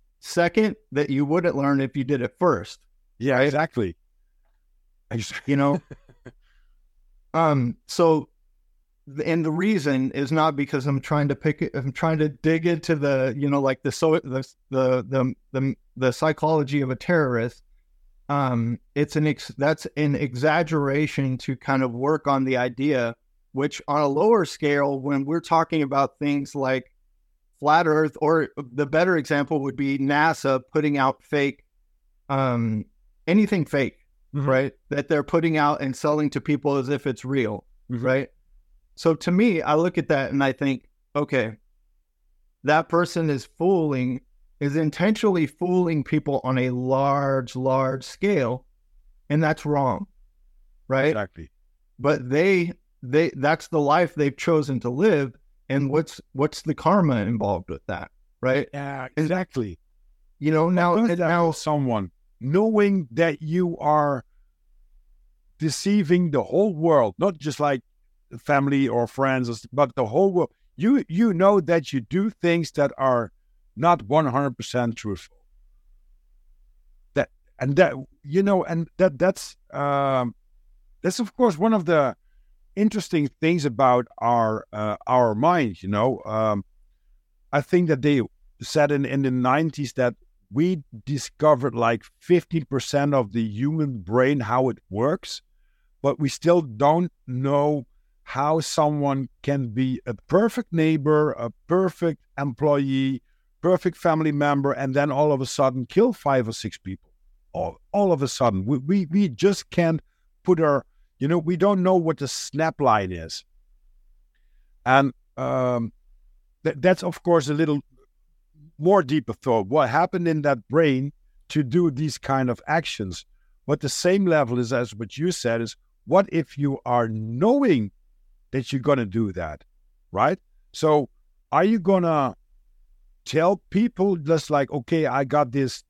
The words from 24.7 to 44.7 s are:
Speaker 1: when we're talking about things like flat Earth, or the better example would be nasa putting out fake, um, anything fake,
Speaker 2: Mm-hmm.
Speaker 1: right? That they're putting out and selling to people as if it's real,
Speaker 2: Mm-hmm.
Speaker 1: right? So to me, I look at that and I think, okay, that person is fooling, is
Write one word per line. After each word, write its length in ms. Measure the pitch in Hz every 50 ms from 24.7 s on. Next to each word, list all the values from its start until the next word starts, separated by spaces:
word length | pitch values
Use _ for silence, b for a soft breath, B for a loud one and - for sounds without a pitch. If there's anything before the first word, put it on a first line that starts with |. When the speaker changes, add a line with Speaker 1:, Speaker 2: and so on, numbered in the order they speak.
| 147 143 139 143 139 135
Speaker 1:
when 260 | 127 143 143 135 139
we're 160 | 143 165 165
talking 400 | - - 170 165 160 - 170 156
about 380 | 143 131 143 139 139 - _ -
things 340 | 147 143 143 143 135 - -
like 380 | 143 135 131 131 127 - _ _ _ _ _ _ _ _ _ _ _ _ _ _ _
flat 280 | 139 151 156 170 170
Earth, 280 | 156 151 156 156 147 - -
or 280 | 156 151 165 160 139 - -
the 280 | 147 143 120 120 139 147
better 320 | 131 156 160 175 190 175
example 420 | 156 127 - 151 143 143 143 160 143
would 140 | 143 135 107
be 220 | - 139 135 139
nasa 640 | 139 135 139 143 147 151 165 156 - - 139 131 127 - _
putting 280 | - 156 147 151 143 139
out 240 | 131 135 - _ _
fake, 400 | - 151 143 139 139 - _ _ _ _ _ _ _ _ _ _ _ _ _ _ -
um, 560 | 139 135 135 127 120 117 117 110 110 107 92 _ _ _ _ _ _ _ -
anything 400 | 160 180 220 208 202 208 175 139
fake, 320 | - - - 120 - _ _ _ _ _ _ _ _ -
Speaker 2:
Mm-hmm. 140 | 147 139 135
Speaker 1:
right? 240 | 131 131 139 - - _ _ -
That 200 | 143 143 143 -
they're 120 | 160 147
putting 360 | 143 - - 165 165 165 156
out 220 | 156 147 147 151 -
and 160 | 139 135 127
selling 360 | - - 147 151 151 151 135
to 100 | - 139
people 360 | - 151 147 135 - 143 139
as 120 | 139 123 131
if 160 | 143 135 -
it's 180 | 139 117 - -
real, 420 | 127 139 135 113 107 104 104 _ _ _ _ _ -
Speaker 2:
Mm-hmm. 120 | 127 113 123
Speaker 1:
right? 260 | 127 131 139 131 - _ _ _ _ _ _ _ _ _ _ _ _ _
So 180 | - - 165 160
to 160 | - - 170
me, 320 | 180 190 233 240 180 160
I 140 | - 143 151
look 240 | 156 170 180 - 175
at 80 | -
that 240 | - 156 135 135 -
and 120 | 131 139 139
I 100 | 135 131
think, 360 | - 147 139 131 - _ _ _ _ _ _ -
okay, 420 | 143 147 - 143 127 107 113 110 _ _ _ _ _ _ _ _ _ _ _ _ _ _ _ _ _ _ _ _ _ -
that 260 | 139 156 165 160 -
person 400 | 170 170 175 170 - 175 160 151
is 180 | 143 127 - - _ -
fooling, 600 | 165 190 196 170 160 147 139 127 127 127 123 131 _ _ _ _ _ _ _ -
is 160 | 143 143